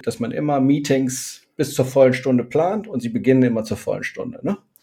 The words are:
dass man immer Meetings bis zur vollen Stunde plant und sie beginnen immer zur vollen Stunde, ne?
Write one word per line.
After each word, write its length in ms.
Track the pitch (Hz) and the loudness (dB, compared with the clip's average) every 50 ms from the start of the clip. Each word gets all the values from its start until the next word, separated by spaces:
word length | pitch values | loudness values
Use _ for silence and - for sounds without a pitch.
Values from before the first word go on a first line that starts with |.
dass 180 | - 160 - - | -6 -6 -6 -4
man 120 | 117 120 | -6 -6
immer 280 | - - 151 147 143 135 | -4 -4 -2 0 0 2
Meetings 840 | 131 135 147 143 147 - 139 131 135 127 127 - - - - - _ _ _ | 4 4 2 2 2 0 0 0 0 -2 -4 -6 -10 -12 -14 -18 _ _ _
bis 180 | - 151 - - | -4 -4 -2 0
zur 100 | - 127 | -2 0
vollen 300 | 127 - 139 131 127 127 | 2 4 6 6 6 4
Stunde 300 | - - 135 127 120 117 | 2 0 2 2 2 0
plant 440 | - - 147 165 180 208 214 - - | 0 0 0 0 0 0 -4 -6 -6
und 120 | - 123 | -6 -6
sie 100 | 120 117 | -6 -4
beginnen 320 | 110 110 95 127 131 131 | -4 0 2 4 4 4
immer 220 | 127 120 113 110 110 | 4 2 2 -2 -4
zur 120 | - 104 | -4 -6
vollen 280 | - - - 98 95 - | -6 -6 -6 -6 -6 -6
Stunde, 360 | - - 95 - - - - | -10 -10 -10 -12 -12 -10 -8
ne? 160 | - - 202 - _ _ _ _ | -4 -4 -4 -6 _ _ _ _